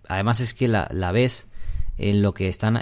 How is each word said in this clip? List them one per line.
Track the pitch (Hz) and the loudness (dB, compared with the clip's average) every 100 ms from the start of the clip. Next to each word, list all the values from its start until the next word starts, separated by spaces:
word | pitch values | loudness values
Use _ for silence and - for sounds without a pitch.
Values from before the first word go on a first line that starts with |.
| - | -6
además | 95 107 113 | -2 0 0
es | 120 - | -2 -2
que | 123 | 0
la, | 107 - | 0 0
la | 90 90 | -2 0
ves | 107 123 - - - - - - - | 2 0 -2 -12 -6 -4 0 -2 0
en | 101 101 | 2 4
lo | 101 | 2
que | - 92 | 0 -4
están, | - 110 117 | 0 0 0